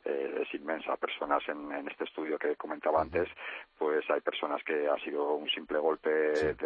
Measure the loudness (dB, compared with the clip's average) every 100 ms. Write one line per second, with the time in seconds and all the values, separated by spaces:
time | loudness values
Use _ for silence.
0 | -2 -2 0 -2 -2 -4 -4 -4 -2 -2
1 | -2 -4 0 0 0 -6 -6 -6 -8 -6
2 | -6 -4 -4 0 0 -2 -4 -4 2 2
3 | 2 0 0 -4 -10 -10 -12 -2 2 2
4 | 2 0 0 -2 -2 -2 0 0 2 0
5 | 0 -2 0 0 0 -4 0 2 2 2
6 | 2 4 4 4 2 2